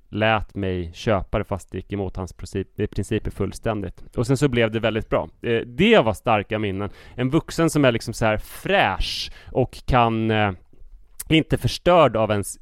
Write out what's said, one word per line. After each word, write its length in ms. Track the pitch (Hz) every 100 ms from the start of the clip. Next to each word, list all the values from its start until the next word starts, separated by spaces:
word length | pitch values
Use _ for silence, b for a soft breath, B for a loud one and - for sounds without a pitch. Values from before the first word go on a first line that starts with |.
| -
lät 460 | 104 107 110 - -
mig 360 | 95 90 85
köpa 440 | 82 - 101 - 110
det 60 |
fast 280 | 98 98 -
det 60 | 98
gick 160 | -
emot 220 | 101 95 -
hans 160 | 92
princip-, 460 | - 92 98 95 -
eh, 80 | 104
principer 440 | - 98 107 -
fullständigt. 720 | - 95 - 113 107 92 - - -
Och 100 | 117
sen 100 | 131
så 100 | 143
blev 240 | 120 113
det 80 | 110
väldigt 300 | 110 107 -
bra. 200 | 123 80 -
Eh, 180 | 117 117
det 400 | 120 120 202 220
var 140 | 117
starka 460 | 95 - 107 98 107
minnen. 300 | 107 95 101 B B B
En 140 | 127
vuxen 400 | 151 - - 165
som 160 | 151 135
är 60 |
liksom 220 | 113 -
så 120 | 113 110
här 120 | 107
fräsch 960 | - - 160 196 120 90 - - - B B
och 280 | - 127 - -
kan, 460 | 127 117 113 110
eh, 200 | 110 104 92 - - - - - - -
inte 280 | 160 - -
förstörd 600 | 123 - - 175 143 110
av 140 | 107
ens 280 | 104 98 -